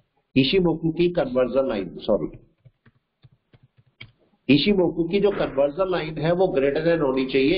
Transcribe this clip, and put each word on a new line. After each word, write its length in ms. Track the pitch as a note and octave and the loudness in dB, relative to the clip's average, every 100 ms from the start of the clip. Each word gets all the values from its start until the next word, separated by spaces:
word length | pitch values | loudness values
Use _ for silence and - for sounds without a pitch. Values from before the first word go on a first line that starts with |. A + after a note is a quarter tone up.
| _ _ _ C3+ | _ _ _ 0
Ishimoku 560 | C3 F#3+ E3+ D#3+ E3 | 2 2 2 0 -2
की 180 | D#3+ F3 | 0 0
conversion 560 | E3+ B2+ B2+ A#2+ C3 C3 | 0 -2 0 0 0 -2
line, 260 | G#2+ F2 - | -4 -8 -8
sorry, 320 | - F#2+ - - _ _ _ _ _ _ _ _ _ _ _ _ _ _ _ - - _ _ _ - | -2 -2 -4 -10 _ _ _ _ _ _ _ _ _ _ _ _ _ _ _ -20 -20 _ _ _ 2
इशिमोकू 540 | C#3+ G3+ F#3+ D#3+ - | 2 4 2 0 -2
की 160 | E3 G3 | -2 0
जो 100 | G3 | 0
conversion 580 | - C#3+ C3+ C#3+ D#3 F#3 | 0 -2 0 0 0 -2
line 280 | G3 D#3 D#3 | -2 -4 -4
है 140 | D#3+ | -2
वो 120 | F3 F#3 C3+ | 2 0 2
greater 260 | C#3 D#3 D#3+ | 0 0 0
than 160 | E3 | 0
होनी 240 | C#3 C3 B2+ | 0 0 0
चाहिए 320 | C3+ C#3 | 2 2